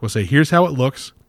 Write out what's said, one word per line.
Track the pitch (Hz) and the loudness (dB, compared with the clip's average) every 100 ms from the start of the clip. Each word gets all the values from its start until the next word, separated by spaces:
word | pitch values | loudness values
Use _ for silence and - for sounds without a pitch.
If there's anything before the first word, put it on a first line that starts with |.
We'll | 110 | -6
say, | 107 95 | -4 0
"Here's | 139 156 | 2 2
how | 170 180 | 2 2
it | |
looks. | 139 127 - - - | 0 -4 -4 -14 -20